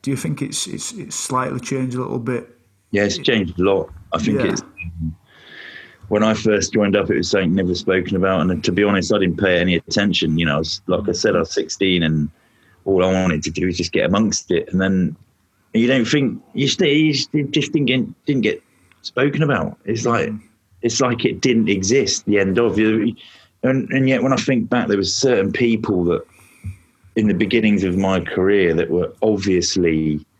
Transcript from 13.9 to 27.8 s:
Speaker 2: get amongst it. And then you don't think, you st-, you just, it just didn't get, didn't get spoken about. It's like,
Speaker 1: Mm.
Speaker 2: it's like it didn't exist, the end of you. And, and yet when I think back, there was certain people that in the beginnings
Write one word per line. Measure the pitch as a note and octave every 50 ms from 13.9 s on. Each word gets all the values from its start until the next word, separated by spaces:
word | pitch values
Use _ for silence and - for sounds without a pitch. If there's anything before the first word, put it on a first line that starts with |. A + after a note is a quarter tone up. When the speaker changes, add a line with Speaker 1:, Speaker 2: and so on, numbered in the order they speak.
Speaker 2:
get | - A#2 C3+
amongst | C3+ F#2+ G2+ A2+ G2+ - - - _
it. | - - - -
And | - F#2
then | F#2+ F#2+ F#2+ F#2 F2+ D2+ D#2 - - _ _ _ _ _ _ _ _ _ -
you | A2+ A#2
don't | A#2+ C3+ C3 A2+
think, | - D3+ D3 C#3 A#2 - - _ _ -
you | A2+ C#3
st-, | C3+ - - F#3+ D3 C#3+
you | D3+ D#3 D#3 C#3+
just, | C3 - - -
it | D3+ C#3+ C#3
just | - D3+ C#3+ - -
didn't | D#3 C#3+
get, | A#2+ B2+ C3 A#2 - - _ _
didn't | - C#3+ B2+
get | G#2 G#2 - - _ _ _ _ _ _ _ _ _
spoken | - _ B2 C3 D3 C#3+ C#3+ D#3+
about. | D3+ C3 F#2+ D2+ - - _ _
It's | - A#2 A2+ A#2
like, | B2 A#2 G#2+ D2 -
Speaker 1:
Mm. | G#2+ G#2+ - _ _ _ _ _ _ _
Speaker 2:
it's | - A#2 - -
like | C#3 B2 A#2+ A#2 -
it | - G2+ -
didn't | - C3 A#2+ A2+ A2 A2
exist, | G#2 F#2+ F#2 F#2 A#2+ C#3 A#2 - - - -
the | - G#2 G2+
end | G2 F#2+ F#2
of | A#2 A#2+ A2 F2+ G#2
you. | A2 A2 A2 A2 G#2+ A#2 A2+ - - - - - - _ _ _
And, | - B2+ C3 C3+ A2 -
and | - C3+ C3 C3
yet | C3 B2 B2
when | C3+ C3+
I |
think | A2+ - - C3+ A#2 -
back, | - B2+ A#2+ -
there | - G2+
was | G2 F#2+ F#2 -
certain | - - C3+ - G2+ F#2+ F#2+
people | - - A#2+ A#2 A2+ G#2+ A2 - G2+ F2+ F2
that | E2+ E2+ - - _ _ - - _ _ _ - F#2 - - _ _ _ _ _ - _
in | A2+ A2
the | G#2+ F#2+
beginnings | F2 A2+ F#2 A#2+ A2+ A2 G#2+ G#2 F#2+